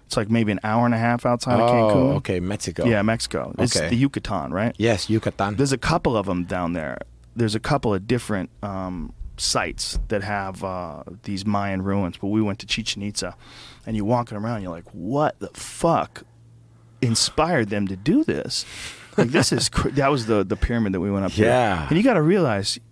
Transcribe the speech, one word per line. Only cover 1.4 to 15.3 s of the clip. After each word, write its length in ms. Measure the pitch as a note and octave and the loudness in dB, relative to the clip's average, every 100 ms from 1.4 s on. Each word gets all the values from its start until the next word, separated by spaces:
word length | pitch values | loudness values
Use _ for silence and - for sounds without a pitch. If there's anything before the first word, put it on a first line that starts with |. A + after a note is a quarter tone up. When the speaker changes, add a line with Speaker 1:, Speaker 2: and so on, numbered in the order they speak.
| C3 A#2+ | 2 4
Speaker 1:
of 100 | A#2 | 4
Speaker 2:
Oh, 20 | |
Speaker 1:
Cancun. 440 | B2 A2 G#2 C3 C#3+ | 4 4 4 4 2
Speaker 2:
okay, 240 | - F2+ | 0 -2
Mexico. 440 | F#2 G2+ - - | -2 -4 -6 0
Speaker 1:
Yeah, 180 | A#2+ G#2+ | 2 4
Mexico. 520 | G#2 A2+ - D#2 A#1+ - | 2 0 -2 -4 -4 -2
It's 180 | A#2+ F#2 | 0 0
Speaker 2:
Okay. 120 | D#2 | 0
Speaker 1:
the 60 | A#2 | 2
Yucatan, 560 | C#3 - - F#2+ C2+ | 2 0 -4 -4 -2
right? 220 | F2 A2+ - | -2 -2 0
Speaker 2:
Yes, 320 | A2+ G2+ - | 2 2 0
Yucatan. 460 | A2 B2 - G2 G#2 | 0 0 -2 -2 0
Speaker 1:
There's 160 | C#3 | 0
a 60 | B2 | 0
couple 380 | - E3 D#3+ A2+ | 0 0 2 0
of 120 | F#2+ | 0
'em 160 | F2+ | -2
down 280 | F2 F#2 E2+ | -2 -2 -2
there. 260 | F2 C#2+ A#1+ - - - A#2 | -4 -6 -10 -14 -20 -12 -2
There's 180 | A2 | 0
a 60 | A2 | 0
couple 340 | - C#3+ A#2+ | 0 0 2
of 140 | F#2+ G#2 | -2 0
different, 420 | B2 - G2+ E2 - | -2 -2 -4 -6 -8
um, 500 | G2+ F#2+ F#2 F2+ D2+ - - - | -8 -6 -8 -8 -10 -10 -12 -6
sites 600 | - - F2 - - - - | -2 -2 -4 -6 -6 -4 -2
that 140 | G#2 | -2
have, 400 | G2+ G2+ F#2+ F#2 | -2 -4 -6 -6
uh, 400 | F#2+ F2+ F2 D2 - F#2+ | -6 -6 -8 -10 -14 -14
these 240 | - G2 G#2 | -8 -4 -2
Mayan 360 | G2+ G2+ F#2+ | -2 0 -2
ruins, 340 | F#2+ G2 F#2 - | 0 0 -2 -4
but 60 | G2+ | -2
we 160 | A2 | 0
went 160 | G#2 F#2+ | 0 -2
to 80 | - | -6
Chichen 360 | - A2 G2 | -4 -4 -6
Itza, 340 | G2+ G2+ F2+ - - - - - - | -6 -6 -8 -10 -20 -20 -20 -16 -6
and 80 | A2 | -2
you're 80 | |
walking 320 | G#2 A#2+ A#2 G#2 | 0 0 -2 -6
around, 260 | A2 A2+ | -6 -6
you're 100 | F2+ | -6
like, 160 | E2+ - | -10 -14
"What 460 | G2 F2+ C#3 D3+ | -10 -4 0 0